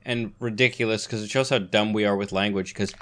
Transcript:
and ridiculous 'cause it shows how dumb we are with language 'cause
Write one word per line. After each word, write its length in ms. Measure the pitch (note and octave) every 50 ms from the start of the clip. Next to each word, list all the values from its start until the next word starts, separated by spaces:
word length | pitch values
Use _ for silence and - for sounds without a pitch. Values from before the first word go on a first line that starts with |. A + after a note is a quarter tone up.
| -
and 280 | - B2 A#2+ A2+ G#2 - -
ridiculous 680 | B2 A#2+ A2 G#2 B2+ A#2+ A#2 - A#2+ A2 A2 G#2 -
'cause 160 | - - A2 G#2+
it 60 | G2+
shows 200 | - C3+ C3 C3
how 80 | C#3 A#2+
dumb 340 | F#2+ F2 - G#2+ G#2 G#2+ G#2+
we 120 | G#2+ G#2
are 100 | G#2 G2+
with 160 | G2 G2+ G2+ G2
language 420 | F#2+ G2 G#2 G2 G2 F#2 - -
'cause 180 | - G2+ G2 - -